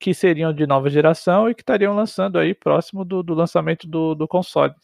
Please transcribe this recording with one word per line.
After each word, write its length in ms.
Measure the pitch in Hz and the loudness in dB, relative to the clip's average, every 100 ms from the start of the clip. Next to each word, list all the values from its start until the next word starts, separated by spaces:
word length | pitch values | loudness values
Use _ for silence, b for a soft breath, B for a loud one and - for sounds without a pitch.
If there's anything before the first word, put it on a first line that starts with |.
que 120 | - | -4
seriam 400 | 175 190 160 160 | 0 2 2 0
de 140 | 151 151 | -2 0
nova 220 | 139 139 | 2 2
geração 600 | 143 156 165 - 180 220 | 2 2 2 2 2 2
e 60 | 233 | -2
que 60 | |
estariam 340 | - 226 202 202 | -2 0 0 0
lançando 420 | 214 - 190 175 | -2 -4 -2 0
aí 160 | 160 | 0
próximo 520 | 196 - 147 - 196 185 | -2 0 0 0 -8 -6
do, 180 | 185 | -6
do 100 | 175 | -2
lançamento 540 | 160 170 175 160 165 165 | -2 0 0 -2 -4 -4
do, 280 | 160 160 156 | -4 -2 -2
do 120 | 156 | -2
console, 460 | 180 180 - 143 143 | -2 -2 0 0 -2